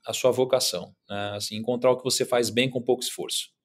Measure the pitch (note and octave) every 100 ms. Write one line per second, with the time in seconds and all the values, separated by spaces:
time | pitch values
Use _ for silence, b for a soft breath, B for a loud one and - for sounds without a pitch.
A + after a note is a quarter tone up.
0 | - A2 C3 A#2 B2+ B2+ - F2 - _
1 | _ G2+ G#2 G2+ - G#2+ A2+ A#2+ B2+ B2+
2 | B2+ - B2 B2 A2+ A2 C3 B2+ A#2+ B2
3 | - - - - - _